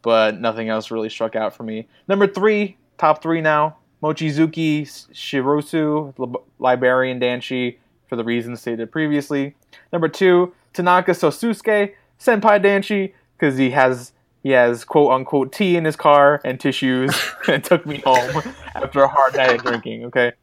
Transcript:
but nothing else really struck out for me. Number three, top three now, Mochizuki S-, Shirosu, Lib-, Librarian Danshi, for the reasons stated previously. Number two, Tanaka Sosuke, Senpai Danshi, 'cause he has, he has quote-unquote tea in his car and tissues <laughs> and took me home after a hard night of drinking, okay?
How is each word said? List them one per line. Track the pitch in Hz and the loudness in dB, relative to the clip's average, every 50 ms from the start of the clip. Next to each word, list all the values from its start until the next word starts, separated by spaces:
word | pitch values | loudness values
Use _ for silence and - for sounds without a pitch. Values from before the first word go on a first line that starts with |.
but | _ 117 113 110 110 110 107 98 | _ 2 2 4 2 2 0 -2
nothing | 113 113 107 113 113 110 | -4 -4 -4 -4 -6 -4
else | 110 110 107 - | -4 -6 -6 -6
really | 117 113 107 110 | -6 -6 -6 -8
struck | - - 113 113 - | -6 -6 -6 -4 -4
out | 110 110 101 - | -4 -6 -6 -6
for | _ 120 | _ -12
me. | 110 110 110 110 _ _ _ _ | -12 -10 -12 -12 _ _ _ _
Number | - 196 196 202 | -4 0 0 0
three, | 185 - 190 190 214 214 208 208 190 - _ _ _ _ | 0 0 0 0 0 2 0 -2 -4 -8 _ _ _ _
top | - - 156 151 151 - | 0 2 2 2 2 -2
three | 160 165 165 | -4 -4 0
now, | 156 156 151 151 151 156 156 _ _ _ _ _ - | 0 0 2 2 0 -2 -6 _ _ _ _ _ -6
Mochizuki | 151 156 - 160 156 143 151 160 160 160 165 160 156 151 151 147 | -6 -4 -4 -4 -4 0 0 0 0 0 -4 -2 -2 -2 -2 -4
S-, | - - - - _ _ | -8 -14 -20 -20 _ _
Shirosu, | - - - - 139 127 135 147 151 143 - - 165 156 151 151 151 156 139 131 - | -16 -14 -6 -4 -2 0 0 -2 -2 -2 -4 -4 -2 -2 -2 -2 -4 -6 -8 -10 -10
Lib-, | 127 120 123 - _ _ _ _ | -10 -8 -8 -12 _ _ _ _
Librarian | - 127 127 123 127 127 127 127 127 131 127 123 | 0 0 0 2 2 2 2 2 0 -2 -4 -4
Danshi, | 123 123 123 120 - - 131 127 123 123 120 _ _ _ _ _ _ | -2 -4 -4 -4 -8 -8 -6 -4 -4 -6 -6 _ _ _ _ _ _
for | _ 135 | _ -8
the | 117 113 | -6 -4
reasons | 117 120 120 113 120 120 113 | -4 -4 -4 -4 -6 -12 -10
stated | - 123 117 113 117 113 | -8 -8 -6 -6 -8 -8
previously. | _ 160 156 151 147 147 143 - 147 139 139 143 _ _ _ _ - - _ _ - | _ -4 -2 -2 -2 -4 -4 -4 -4 -4 -4 -6 _ _ _ _ -20 -20 _ _ -4
Number | 175 165 156 | -2 -2 -2
two, | 151 - 190 185 180 175 180 180 _ _ _ _ _ | -2 2 4 4 6 4 4 0 _ _ _ _ _
Tanaka | - 175 180 180 180 180 190 175 | -2 2 4 4 4 4 0 -2
Sosuke, | 175 - 151 147 - - 233 220 - - 220 214 208 202 202 - _ _ _ _ _ | 0 0 -2 -2 0 -4 -4 -4 -2 -2 0 0 0 0 -2 -6 _ _ _ _ _
Senpai | - - 233 208 208 220 208 208 190 | 0 0 2 4 4 4 4 6 4
Danshi, | 202 202 196 196 - 214 202 190 190 _ _ _ _ _ _ | 2 2 2 -2 -2 -2 -2 -2 -4 _ _ _ _ _ _
'cause | - 147 131 | -2 0 2
he | 131 135 127 | 2 0 0
has, | 123 143 131 127 127 123 123 - _ _ _ _ _ _ _ | 2 2 2 2 2 -2 -8 -18 _ _ _ _ _ _ _
he | 135 | 2
has | 135 127 123 120 120 117 - | 4 4 4 4 2 -2 -8
quote-unquote | _ - 156 147 131 131 131 131 - - 143 131 135 | _ 2 2 4 4 2 0 -2 -2 -2 -2 -2 -2
tea | - - 214 185 175 | -2 -2 0 0 0
in | 170 165 | 0 0
his | 156 151 | -2 -4
car | - - 156 147 143 143 143 147 143 - | 0 4 4 6 8 6 6 4 2 -2
and | 127 127 127 | -6 -8 -2
tissues | - 139 131 - 139 131 127 127 127 139 131 - - - - | -2 -2 -2 0 -2 -2 0 0 0 -2 -2 -4 -6 -8 -10
<laughs> | - - | -6 -2
and | - 156 131 - | -2 -2 -2 2
took | - 180 160 - | 0 0 0 0
me | 147 147 143 - | -8 -12 -4 0
home | 139 131 123 123 - - - - 247 269 - - - - | 2 2 2 2 0 -6 -6 -8 -8 -14 -16 -20 -14 -10
after | - - 135 - 143 | -10 -10 -4 2 2
a | 139 | 2
hard | 139 143 143 135 131 131 | 4 4 2 2 2 2
night | 139 131 127 123 | 2 2 2 0
of | 117 117 | 0 -2
drinking, | 127 120 113 - 113 113 113 117 | -4 -6 -6 -8 -10 -12 -12 -14
okay? | 123 - 131 123 120 - _ | -4 0 0 0 0 -2 _